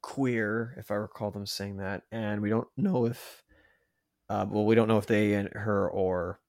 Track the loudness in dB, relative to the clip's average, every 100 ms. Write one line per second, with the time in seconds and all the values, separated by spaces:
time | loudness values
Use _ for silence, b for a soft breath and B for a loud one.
0 | -10 -2 0 2 0 -2 -4 -10 -4 -4
1 | -4 -6 -6 -6 -8 -6 -6 -6 -6 -6
2 | _ -6 -4 -2 2 0 0 -2 0 2
3 | 2 -2 -12 -20 _ b b b b b
4 | _ _ -6 -4 0 2 6 6 6 2
5 | 4 2 4 2 -2 -6 -2 0 0 0
6 | 0 0 -4 -8